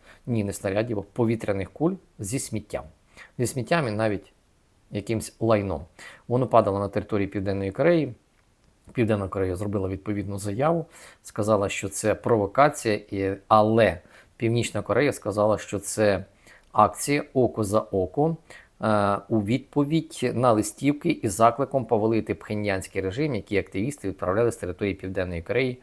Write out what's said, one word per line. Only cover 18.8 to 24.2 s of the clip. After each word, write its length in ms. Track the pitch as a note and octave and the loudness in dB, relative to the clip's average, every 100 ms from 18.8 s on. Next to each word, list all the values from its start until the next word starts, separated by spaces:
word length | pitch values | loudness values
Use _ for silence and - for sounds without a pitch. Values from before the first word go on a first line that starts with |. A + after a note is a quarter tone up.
е, 360 | A2 G#2+ G2+ G2 - | 0 2 2 0 0
у 120 | A2+ | -2
відповідь 920 | G2+ B2+ - D3 C#3+ D#3+ D#3 - B2+ | 0 -2 -2 -2 0 0 -2 -4 -4
на 180 | A2+ B2 | 2 2
листівки 580 | G#2+ G#2 - C#3 D3 - | 4 0 -2 -2 0 -2
із 220 | - A2+ | -2 -2
закликом 520 | G#2+ A#2 A#2 C#3 C#3 | 4 4 4 -2 -2
повалити 500 | A2+ A2+ A2 A2+ G#2+ | 0 2 2 0 0
пхеньянський 680 | G#2 - G#2 G#2 F#2+ - F#2+ | -6 -4 -4 -2 -2 -4 -6
режим, 320 | A#2 A#2 D3+ | -4 -4 -4
які 240 | A2+ - G2 | -4 -2 -2
активісти 500 | F2+ G2 - - G2 | -2 -4 -4 -4 -8
відправляли 440 | F2+ | -4